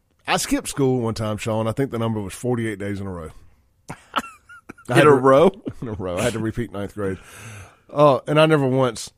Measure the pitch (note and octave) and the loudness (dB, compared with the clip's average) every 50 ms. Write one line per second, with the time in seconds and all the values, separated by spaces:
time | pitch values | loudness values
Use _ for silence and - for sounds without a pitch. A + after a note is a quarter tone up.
0 | _ _ _ _ _ - E3 F#3 - - C4+ C#4+ - - - - C#3 C3 B2+ B2+ | _ _ _ _ _ -4 -2 -2 -2 -2 -4 -4 -4 -6 -4 -2 0 0 0 0
1 | A#2 A2+ G#2+ - A#2 G#2+ G#2+ G2+ - A#2 A2 A2 A2 A2+ A2 - C#3 C3 A#2+ A2+ | -2 -4 -4 -4 -6 -6 -6 -6 -4 -4 -4 -2 -2 -4 -2 -4 -4 -4 -4 -4
2 | A2+ A2+ A2+ G#2+ G2+ F#2 - - - B2 B2 A#2 A2+ A2+ G#2+ F#2+ G2+ G2+ G2+ G2 | -4 -4 -4 -4 -6 -8 -10 -8 -4 -4 -4 -2 -4 -6 -6 -6 -8 -8 -8 -8
3 | G2 G2 F#2 F2 D#2+ D#2 - - - - _ _ _ _ _ _ _ - - - | -8 -10 -10 -12 -12 -14 -16 -20 -20 -20 _ _ _ _ _ _ _ -20 -20 -20
4 | _ _ - - - C6+ C6+ _ _ _ - - _ - - _ _ - B2 B2+ | _ _ -6 -6 -6 -6 -14 _ _ _ -20 -20 _ -20 -20 _ _ 2 4 6
5 | C#3 D3+ C#3+ C3+ B2+ C3+ C3+ C#3 E3 F#3+ F#3+ - - - - - - A#2+ G#2+ F#2+ | 8 8 6 6 6 6 6 6 6 4 2 0 -8 -14 -12 -10 -10 -10 -10 -8
6 | G2 F#2 F2 F2+ A2 B2 G#2 A2 A2 A2 G#2+ - A#2+ - - G2 G2+ F#2+ - G#2 | -6 -6 -4 -2 -2 -2 -2 -2 -4 -4 -4 -6 -8 -8 -8 -10 -10 -10 -8 -6
7 | G2+ F#2+ F#2+ F#2 - - - - - A2+ G#2+ G2+ F#2 - _ _ _ _ - D3 | -6 -6 -6 -8 -12 -18 -20 -20 -20 -20 -20 -20 -20 -20 _ _ _ _ 0 4
8 | D3 D3 C3 A#2 - - D3+ D3+ D#3 D#3 D#3+ D3+ C#3 C3 B2+ C3 C3 B2 A2+ - | 4 4 4 2 0 0 2 4 4 4 4 2 2 2 2 2 2 0 -2 -6
9 | - - - | -12 -14 -16